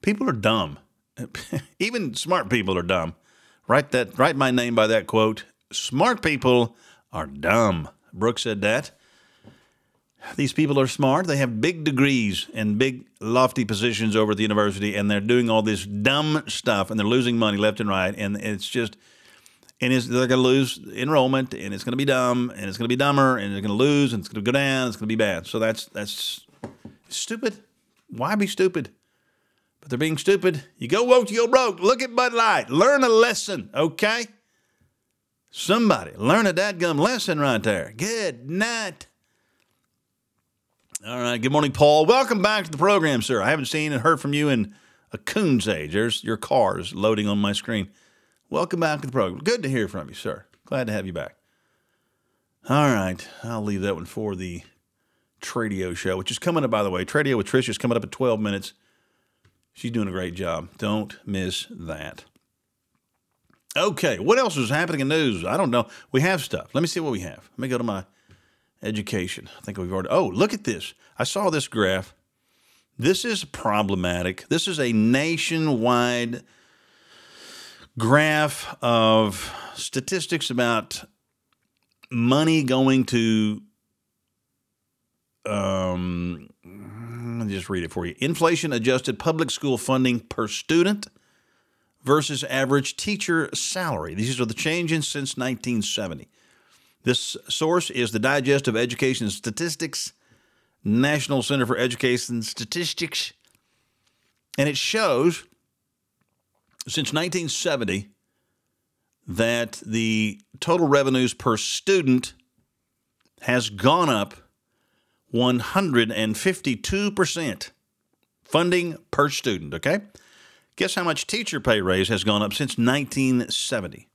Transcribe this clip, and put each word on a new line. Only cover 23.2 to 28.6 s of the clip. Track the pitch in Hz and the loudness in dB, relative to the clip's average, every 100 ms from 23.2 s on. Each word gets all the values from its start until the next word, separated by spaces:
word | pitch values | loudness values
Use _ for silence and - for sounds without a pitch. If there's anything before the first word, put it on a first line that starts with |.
| 135 127 | 4 4
and | 101 | -2
they're | 98 | -4
gonna | 107 | -2
lose, | 104 135 143 139 | 2 4 4 2
and | 113 | 0
it's | 90 | -6
gonna | 107 | -4
go | 104 | 0
down, | 131 139 135 127 | 2 2 0 -2
it's | 107 | -4
gonna | 110 | -4
be | 110 | 0
bad. | 107 87 82 | 2 0 -4
So | 120 | -2
that's, | 110 113 - | -2 -2 -6
that's | - 101 - - - _ _ - - - - _ | -10 -10 -8 -8 -10 _ _ -18 -18 -20 -20 _
stupid. | - - 226 226 202 _ _ _ _ _ | -10 -8 -4 -4 -6 _ _ _ _ _
Why | 113 131 208 | -6 -2 0
be | 196 | 0
stupid? | - | 2